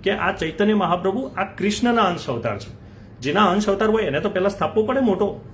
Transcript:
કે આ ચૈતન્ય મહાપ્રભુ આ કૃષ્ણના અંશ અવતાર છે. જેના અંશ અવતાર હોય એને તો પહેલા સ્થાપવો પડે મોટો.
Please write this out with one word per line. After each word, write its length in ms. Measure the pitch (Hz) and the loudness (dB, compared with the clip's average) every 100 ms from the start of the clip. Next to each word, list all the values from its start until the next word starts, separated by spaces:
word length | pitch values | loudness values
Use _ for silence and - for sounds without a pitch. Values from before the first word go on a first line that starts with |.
કે 80 | 190 | 0
આ 200 | 208 180 | 0 -2
ચૈતન્ય 420 | 196 160 160 208 | -2 -6 0 2
મહાપ્રભુ 580 | 214 175 175 185 208 262 - | 4 2 0 0 -2 -4 -6
આ 60 | |
કૃષ્ણના 580 | 196 - 196 208 240 240 | -6 -2 -2 2 2 4
અંશ 280 | 196 170 - | 2 0 -4
અવતાર 280 | 120 113 104 | -4 -4 -6
છે. 180 | - - - - - - | -10 -16 -18 -20 -20 -8
જેના 260 | 127 185 202 | -2 2 4
અંશ 240 | 196 208 | 4 2
અવતાર 200 | 196 214 | 2 2
હોય 140 | 220 | 2
એને 160 | 190 143 | 0 0
તો 100 | 165 | 0
પહેલા 200 | 185 196 | 0 0
સ્થાપવો 340 | 196 156 220 | 0 0 0
પડે 160 | 214 262 | 2 2
મોટો. 420 | 247 185 202 131 - | 2 2 0 -2 -14